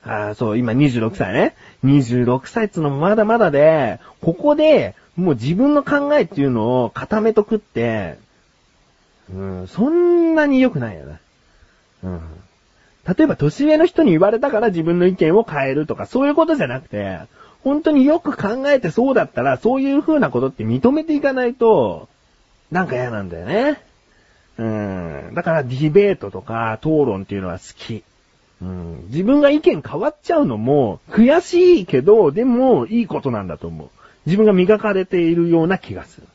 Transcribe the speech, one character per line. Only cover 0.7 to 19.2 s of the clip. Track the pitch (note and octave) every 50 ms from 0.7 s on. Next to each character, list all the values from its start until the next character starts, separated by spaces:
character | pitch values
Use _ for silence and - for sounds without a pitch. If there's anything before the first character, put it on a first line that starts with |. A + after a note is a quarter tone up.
| A2
二 | C3 D3 C#3+
十 | A#2+ A#2+
六 | A2 - -
歳 | - A#2+ F#2+ F#2
ね。 | - - D#4+ - _ - - _ _ -
二 | C3+ C#3 D3 C3
十 | A2+ A#2+ B2 B2
六 | A#2+ B2+ B2+ -
歳 | - - A#3+ A3
っ | G#3
つ | _ E3+
う | D#3
の | C#3+
も | C#3 C3+
ま | D#3 F#3 G#3+
だ | A3+ G#3+
ま | G#3 A3+ A#3+
だ | A3 F3
で、 | C#3+ C#3 D3 D#3 D#3+ D#3 C3+ A2 F2 - - - - _
こ | - - E3
こ | - - D4 D4
で | D4+ D4+ D#4 D4+ A3 B2+ G2 - _ _ _ _
も | - F3+ F#3 C#3+
う |
自 | A2 A2 C3+ E3+
分 | F#3+ B3+ C#4+ D4
の | D4 C#4
考 | - C#4+ C#4+ C#4+ C#4+ D4
え | D4 G#3
っ |
て | E3+ - -
い | C#3
う | C#3
の | B2+ A2+ G#2+ A#2 B2 B2+ B2+
を | -
固 | - - C#3 - G#3+ G#3+
め | G#3+ A3+ A3
と | A3 G#3
く | - A3+
っ | G#3
て、 | _ _ _ A#2+ A#2 A#2 A2+ A2 F#2+ E2 D2+ - _ _ _ _ _ _ _ _ _ _ _ _ _ _ _ _ _ _ _ _ _ - F#2
う | F#2 G2
ん、 | G2 F#2 F2+ F#2 F#2
そ | - - G#3+ C#4
ん | D#4+ F4 F4 F4 F4 E4+ E4+ E4 D#4+
な | D#4+ D4+
に | C#4+ C#4 C4
良 | C4 B3+
く | B3 C#3+
な | A#2+ A2 G2
い |
よ | D#2+ C#2+
な。 | C#2 D#2 - _ _ _ _ _ _ _ _ _ _ _ _ _ _ _ _ -
う | F#2
ん。 | F2+ E2+ E2 E2 D#2+ E2+ - _ _ _ _ _ _ _ _ _ _ _ _ - F3+
例 | - D#4
え |
ば | D4 F3
年 | - C#3+ D3 - - C#4
上 | D4+ D#4
の | D#4 E4
人 | E4+ - - D#4+
に | B3 E3+
言 | D#3
わ | F#3+ G3+
れ | A3 A3+
た | - -
か | G#3 G#3
ら | A3+ A#3
自 | F#3+ E3 D#3+
分 | E3 E3+ F3
の | F3
意 | F#3 F3+
見 | - F3+ D#3 E3+
を | G#3+ A3+
変 | - D#3+ D3 C3+ C3+
え | C3+
る | D3 D#3
と | E3 A2
か、 | - G2
そ | - - B3 C#4
う |
い | C#4+
う | D4
こ | E4 D#4+
と | D#4+ D#4+
じ | C#4+ F3
ゃ | B2+
な | A#2+ C3
く | - _
て、 | - G#2 G2+ F#2+ F#2 E2+ - - _ _ - - _ _ _
本 | C4 C#4+ D4+ D#4+
当 | D#4+
に | D4+ C#4 B3+
よ | C#4 D#4 E4+
く | - D4 B3+
考 | - - G3 A3 C4 C4+ C#4+
え | D4 C4
て | - E3+
そ | D3+ - B3 C4+ C4
う |
だ | A3+